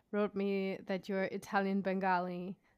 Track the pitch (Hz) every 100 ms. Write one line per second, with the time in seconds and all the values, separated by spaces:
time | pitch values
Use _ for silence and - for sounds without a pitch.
0 | _ 208 208 196 196 196 190 185 - 190
1 | 196 190 190 202 - 202 196 196 190 190
2 | 190 180 180 180 180 190 _